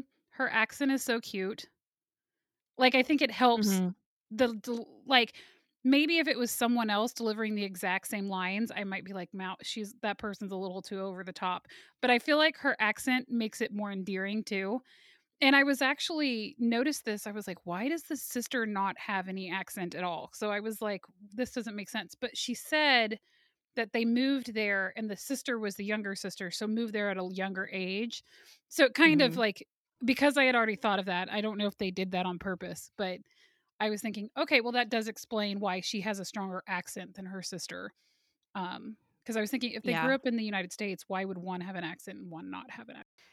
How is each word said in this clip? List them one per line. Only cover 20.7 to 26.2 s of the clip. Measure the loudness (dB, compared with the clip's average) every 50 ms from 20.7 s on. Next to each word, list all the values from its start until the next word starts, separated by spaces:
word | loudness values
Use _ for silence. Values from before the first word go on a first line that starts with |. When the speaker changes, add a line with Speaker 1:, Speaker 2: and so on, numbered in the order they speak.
| -4 -4
Speaker 1:
like, | -4 -4 -4 -4 -8 -16 _ _ -20 -10 -4
"This | -4 -4 -2 -4
doesn't | -6 -6 -6 -8
make | -8 -8 -6
sense." | -6 -8 -8 -8 -8
But | -8 -8 -6 -6
she | -6 -6 -4 -6
said | -6 -4 0 2 4 6 6 6 6 4 2 -2 -6 _ _ _ _ _ _ _ _ _ _ _
that | -4 -4 0 0
they | 0 2
moved | 4 4 4 4 4 2 2 0 -2 -2
there | 0 0 2 2 2 0 -2 -4
and | -4 -4 -4
the | -6
sister | -8 -4 -4 -4 -4 -2 -2 -2 -2
was | -2 -4 -4
the | -4 -2
younger | -2 -2 -2 -2 -4 -6
sister, | -6